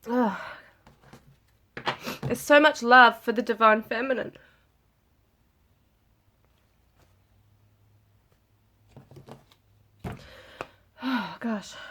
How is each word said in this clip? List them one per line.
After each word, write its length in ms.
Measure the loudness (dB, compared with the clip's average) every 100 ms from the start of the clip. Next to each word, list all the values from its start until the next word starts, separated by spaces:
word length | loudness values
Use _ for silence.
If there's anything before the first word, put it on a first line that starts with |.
| -4
Ugh. 280 | -2 0 -2 -12 -18 -20 _ -20 -20 -20 -20 -20 -20 _ _ _ -12 -10 -10 -10 -10
There's 180 | -8 -8
so 180 | 4 6
much 240 | 6 2
love 380 | 4 8 8 4
for 100 | -6
the 100 | -4
divine 420 | -2 2 4 4
feminine. 500 | 0 -6 -4 -4 -6 -12 -20 _ _ _ _ _ _ _ _ _ _ _ _ _ _ _ _ _ _ _ _ _ _ _ _ _ _ _ _ _ _ _ _ _ _ _ _ _ _ _ _ _ _ _ _ -20 -20 -20 -20 -20 _ _ _ _ _ _ -14 -14 -18 -20 -20 -18 -18 _ _ _
Oh, 340 | -6 -6 -6 -10
gosh. 340 | -8 -8 -10 -20 -20